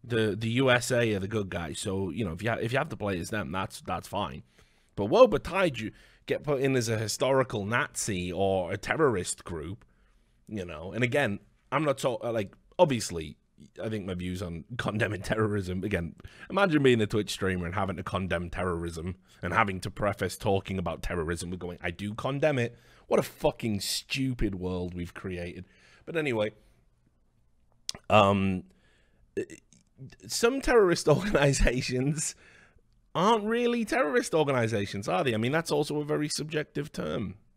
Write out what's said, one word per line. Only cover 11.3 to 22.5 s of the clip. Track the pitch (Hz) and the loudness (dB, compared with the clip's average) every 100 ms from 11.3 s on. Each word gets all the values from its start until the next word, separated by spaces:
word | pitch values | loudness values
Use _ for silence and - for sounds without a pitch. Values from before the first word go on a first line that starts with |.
| 101 - _ _ | -2 -10 _ _
I'm | 135 | -2
not | 151 135 | 0 0
so, | 143 120 | -2 -2
uh, | 120 | -2
like, | 113 98 - _ - | -2 -4 -10 _ 2
obviously, | 175 123 - 85 78 - _ _ 71 - | 4 4 -2 -6 -8 -12 _ _ -20 -10
I | 107 | -6
think | 110 95 | -6 -6
my | 90 | -6
views | 90 90 | -4 -4
on | 90 85 - 120 | -6 -10 -10 -6
condemning | - 104 104 98 | -4 0 -2 -2
terrorism, | - 113 107 104 90 92 | -2 0 2 0 -2 -4
again, | 104 92 85 - - - - | -2 -2 -4 -10 -20 -20 -6
imagine | - 202 151 | 0 4 6
being | 135 120 | 6 4
a | 107 | 4
Twitch | 110 98 | 0 -2
streamer | - 95 92 87 | -2 -2 -2 -2
and | 98 | -4
having | 95 80 | -4 -4
to | |
condemn | - 92 92 87 87 | -6 -4 -2 -2 -4
terrorism | - 92 85 85 82 87 92 _ - | -4 -2 -2 -4 -6 -8 -10 _ -10
and | 90 | -2
having | 95 104 92 | 2 2 0
to | 98 | -8
preface | - 104 98 92 - | -2 -2 0 -4 -2
talking | 110 98 - 95 | 0 0 0 -4
about | 85 82 | -4 -6
terrorism | - 90 80 87 87 | -4 -2 -2 -4 -6
with | 90 | -8
going, | 87 90 | -10 -8
"I | 90 | -8
do | 85 101 113 | -6 -8 -4
condemn | 135 139 151 | -4 0 2